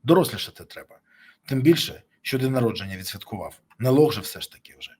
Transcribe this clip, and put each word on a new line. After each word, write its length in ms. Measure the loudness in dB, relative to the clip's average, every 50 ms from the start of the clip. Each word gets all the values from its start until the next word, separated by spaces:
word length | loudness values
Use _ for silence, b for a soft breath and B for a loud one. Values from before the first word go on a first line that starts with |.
| 4
Дорослішати 600 | 6 4 4 4 2 -4 -10 -12 -12 _ -20 -20
треба. 340 | _ -20 -20 -20 _ -20 _ b b b b b b b b _
Тим 160 | -4 -4 2
більше, 420 | 4 4 4 4 0 -6 -8 -16 _ _ _ _
що 180 | _ -6 -4 -2
день 120 | -2 0
народження 460 | 0 2 0 0 -2 -4 -10 -10 -10
відсвяткував. 640 | -10 -10 -12 -12 -14 -14 -12 -12 -10 -10 -12 -14 _ _ _ _ _
Не 100 | 0 2
лох 240 | 6 6 4 4 2
же 80 | -4
все 200 | -8 -12 -12 -14
ж 100 | -16 -16
таки 240 | -18 _ _ -20 -20 _
вже. 160 | -20 -20 -20